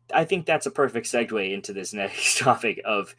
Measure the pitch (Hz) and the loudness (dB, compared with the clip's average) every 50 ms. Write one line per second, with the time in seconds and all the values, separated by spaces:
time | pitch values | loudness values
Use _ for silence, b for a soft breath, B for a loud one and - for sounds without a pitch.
0 | _ - - 156 165 - 196 180 156 - 160 147 - 131 - - 139 123 113 117 | _ 0 2 2 2 2 0 -2 0 2 0 0 0 -2 0 2 2 2 0 -2
1 | 110 - - 120 113 113 110 107 95 95 98 98 95 - 98 98 92 - 104 104 | -4 -2 0 0 0 0 0 -2 -2 -2 -2 -4 -6 -8 -8 -8 -8 -6 -4 -4
2 | 98 98 - - - - - - - 131 117 - - 110 92 - - 107 107 101 | -4 -4 -4 -2 0 0 2 4 4 4 4 4 4 -2 -2 -2 -2 -2 0 0
3 | 95 - - | -2 -4 -8